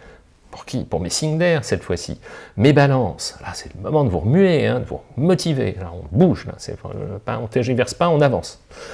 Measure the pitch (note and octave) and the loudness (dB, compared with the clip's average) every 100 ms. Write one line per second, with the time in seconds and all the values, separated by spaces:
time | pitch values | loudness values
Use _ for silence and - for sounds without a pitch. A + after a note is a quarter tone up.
0 | - - _ _ _ - - B2 - D#2+ | -18 -20 _ _ _ -20 -8 -8 -4 -4
1 | F2+ - D#3 D#3+ F3 D#3 - F#2+ - F2 | -2 -2 -2 0 2 2 0 -4 -2 -6
2 | - - - - - - C3 C#3+ C#3 C3 | -6 -12 -14 -20 -10 2 6 6 4 4
3 | G2 C#2+ - - F#2 - - - F#2 D3+ | 0 -4 -10 -12 -14 -14 -14 -12 -2 2
4 | C3 F2 G#2+ F3 F#3+ D3+ A2 B2 - - | 2 2 2 4 6 4 2 0 -4 -10
5 | - - E3 F3+ E3+ C3+ G#2 F#2 F2 F2 | -10 -2 2 2 0 0 -2 -4 -8 -12
6 | D2+ G2 F3+ F2 - - - G#2+ - G2+ | -2 4 4 4 -4 -12 -12 -12 -12 -10
7 | G2 G2+ - A#2 A2+ C3 A#2+ B2 - - | -10 -10 -8 -8 -2 -2 0 0 0 0
8 | F3 D3+ C#3+ F2+ - - _ - - | 2 4 2 2 -4 -14 _ -20 -16